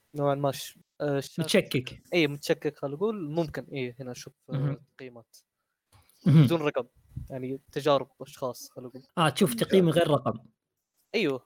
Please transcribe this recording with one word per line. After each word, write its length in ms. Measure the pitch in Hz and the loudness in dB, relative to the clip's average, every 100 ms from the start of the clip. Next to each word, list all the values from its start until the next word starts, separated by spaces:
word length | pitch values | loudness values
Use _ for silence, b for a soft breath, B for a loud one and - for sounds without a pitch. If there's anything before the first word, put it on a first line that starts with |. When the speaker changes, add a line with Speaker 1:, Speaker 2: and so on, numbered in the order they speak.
| _ 147 | _ -4
Speaker 1:
نوعًا 200 | 143 139 | -2 0
ما 160 | 143 | 0
ش-، 260 | 135 - - _ - | -2 -10 -16 _ -8
آه، 180 | 143 139 | -4 -2
شاك-، 200 | 135 - | -4 -4
Speaker 2:
متشكك. 640 | 160 202 156 139 127 - - | 0 2 2 -4 -6 -12 -2
Speaker 1:
إيه، 140 | 175 147 | 2 2
متشكك، 500 | 147 - 156 151 - | 0 -4 -2 -2 -6
خل 160 | 143 | -8
أقول، 360 | 143 208 214 151 | -4 -4 -4 -4
ممكن، 340 | 160 160 147 127 | -2 -2 -4 -10
إيه، 240 | 139 123 120 | -8 -8 -8
هنا 120 | 127 | -14
أشوف، 220 | 123 - _ - | -14 -16 _ -8
آه، 40 | |
Speaker 2:
مهم. 240 | 139 143 139 _ - | -4 -2 -4 _ -20
Speaker 1:
تقييمات. 400 | 131 120 113 - _ _ _ _ _ _ _ _ - | -18 -18 -20 -20 _ _ _ _ _ _ _ _ 6
Speaker 2:
مهم. 180 | 151 135 | 8 8
Speaker 1:
بدون 160 | 170 | 4
رقم، 260 | 147 - 120 _ _ - - | 0 -2 -6 _ _ -16 -12
يعني 300 | 135 127 135 _ | -10 -8 -10 _
تجارب 380 | - 143 139 143 - | -4 2 2 2 -14
أشخاص، 480 | 135 - 131 120 - | -18 -10 -10 -10 -16
خل 140 | - 127 | -16 -16
أقول. 160 | 127 - - | -18 -12 0
Speaker 2:
آه، 120 | 156 | 0
تشوف 200 | - 202 | 2 0
Speaker 3:
ممتاز. 180 | 233 165 | 2 2
Speaker 2:
تقييم 220 | 190 175 | 4 4
غير 180 | 165 165 | 4 4
رقم. 280 | 143 120 113 - _ _ _ _ _ _ 220 | 2 0 -6 -10 _ _ _ _ _ _ -2
Speaker 1:
أيوه، 300 | 170 131 | 0 -2